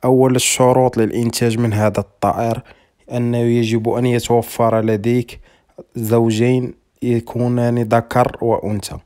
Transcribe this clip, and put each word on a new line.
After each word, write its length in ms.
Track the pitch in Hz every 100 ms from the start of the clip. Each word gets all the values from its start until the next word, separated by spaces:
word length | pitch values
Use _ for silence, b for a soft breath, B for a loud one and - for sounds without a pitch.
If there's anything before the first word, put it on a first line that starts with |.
أول 320 | 131 131 131 127
الشروط 600 | - - 127 127 127 113
للإنتاج 640 | 110 107 117 - 120 110
من 140 | 120
هذا 280 | 104 107 101
الطائر 640 | 104 _ 101 92 117 113 - b b b -
أنه 260 | 123 120 120
يجب 500 | 120 120 113 117 113
أن 180 | 113 123
يتوفر 720 | 120 - 120 113 - 113 113
لديك 600 | 110 107 107 123 120 - b b b - - -
زوجين 800 | 110 117 113 107 120 127 123 - _ _
يكونان 800 | 127 117 113 117 123 123 120 120
ذكر 540 | 113 117 113 123 127 -
وأنثى. 560 | 117 113 95 104 - -